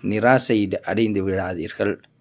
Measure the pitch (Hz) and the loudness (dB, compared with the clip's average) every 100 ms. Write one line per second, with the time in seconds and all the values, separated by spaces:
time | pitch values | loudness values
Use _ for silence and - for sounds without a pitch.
0 | - 107 113 131 - 113 98 - - 113 | -4 2 4 4 4 0 0 -4 -4 -2
1 | 113 101 95 95 92 90 82 - 101 - | 0 0 -2 -2 -4 -6 -8 -4 -4 -4
2 | _ _ | _ _